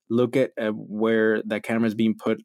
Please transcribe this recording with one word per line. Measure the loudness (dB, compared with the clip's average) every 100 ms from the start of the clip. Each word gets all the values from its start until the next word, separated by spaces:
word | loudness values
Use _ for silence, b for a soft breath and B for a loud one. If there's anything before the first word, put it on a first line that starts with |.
| -2
look | 0 2 2
at, | 0 -2
uh, | -4
where | -4 -8 -2 0 2 2 2
that | -2 -6
camera | -2 0 0
is | 2
being | 0 0
put, | -2 -4